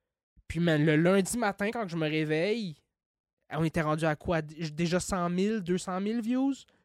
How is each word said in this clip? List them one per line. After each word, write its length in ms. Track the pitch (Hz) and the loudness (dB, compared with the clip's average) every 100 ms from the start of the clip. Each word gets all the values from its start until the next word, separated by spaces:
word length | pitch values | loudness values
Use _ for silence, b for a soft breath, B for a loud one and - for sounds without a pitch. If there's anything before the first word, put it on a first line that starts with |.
| b b _ _ _ | b b _ _ _
Puis, 120 | 165 | 0
man, 240 | 170 156 | 2 4
le 140 | 156 151 | 4 6
lundi 400 | 175 196 185 240 | 6 4 2 -2
matin, 340 | 214 190 202 | -2 -2 -4
quand 160 | 233 202 | -4 -6
je 100 | 165 | -2
me 100 | 156 | -2
réveille, 680 | 156 156 156 185 226 196 143 _ _ _ _ _ _ _ | 0 0 0 0 -2 -4 -10 _ _ _ _ _ _ _
on 120 | 147 | -2
était 200 | 160 170 | 0 0
rendu 240 | 151 156 160 | 0 0 0
à 100 | 151 | -2
quoi ? 240 | - 165 | -2 -2
D-, 300 | 151 156 165 | -2 -8 -8
déjà 280 | 151 170 175 | -2 0 0
cent 300 | - 196 175 | -2 -2 -2
mille, 320 | 180 196 220 | 0 0 0
deux 160 | 170 180 | -2 -2
cent 240 | - 185 | -2 -4
mille 220 | 202 233 | -2 -2
views. 320 | 220 254 269 269 - b | -2 0 0 -2 -10 b